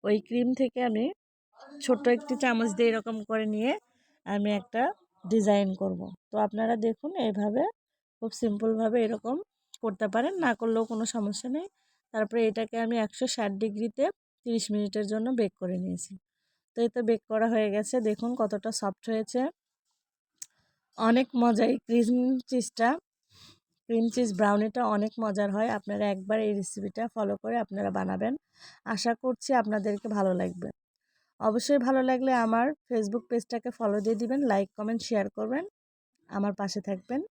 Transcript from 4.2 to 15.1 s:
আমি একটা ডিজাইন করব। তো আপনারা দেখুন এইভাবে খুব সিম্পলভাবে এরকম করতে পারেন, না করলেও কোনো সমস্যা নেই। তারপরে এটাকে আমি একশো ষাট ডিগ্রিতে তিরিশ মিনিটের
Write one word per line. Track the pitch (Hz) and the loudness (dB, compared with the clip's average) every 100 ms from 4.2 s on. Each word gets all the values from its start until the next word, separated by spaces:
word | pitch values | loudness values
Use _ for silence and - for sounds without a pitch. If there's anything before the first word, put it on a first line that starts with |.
| - | -4
আমি | 202 208 208 | 0 2 0
একটা | 190 226 277 427 _ _ 175 | -2 0 0 -2 _ _ 2
ডিজাইন | 220 202 202 196 190 | 4 6 4 4 0
করব। | 196 180 190 190 _ | -4 -4 -8 -14 _
তো | 208 208 | -2 0
আপনারা | 208 226 233 226 | 0 0 2 0
দেখুন | 220 294 370 233 | -2 -6 -2 -2
এইভাবে | 202 208 226 370 - _ _ _ _ | 0 0 0 0 -4 _ _ _ _
খুব | 226 - | -10 -2
সিম্পলভাবে | 226 208 220 220 226 240 220 | -2 0 0 2 2 2 0
এরকম | 220 226 294 415 _ _ - | -2 -4 -6 -6 _ _ -6
করতে | 226 190 208 | -6 -2 0
পারেন, | 220 277 381 294 | 0 0 0 0
না | 220 | 0
করলেও | 226 226 226 | 0 0 -2
কোনো | 226 226 233 | -4 -4 -2
সমস্যা | 208 202 254 285 | -4 -4 -4 -6
নেই। | 381 _ _ _ _ | -6 _ _ _ _
তারপরে | 220 214 233 226 | -4 -2 2 0
এটাকে | 214 220 226 226 | 0 -4 -2 0
আমি | 233 214 | 0 -2
একশো | - 254 - | -2 -4 -2
ষাট | 208 196 | -2 -2
ডিগ্রিতে | 220 208 226 240 311 - _ _ | -4 -2 -4 0 -2 -2 _ _
তিরিশ | 240 226 - | -2 -2 0
মিনিটের | 208 208 214 208 | -2 0 -2 -2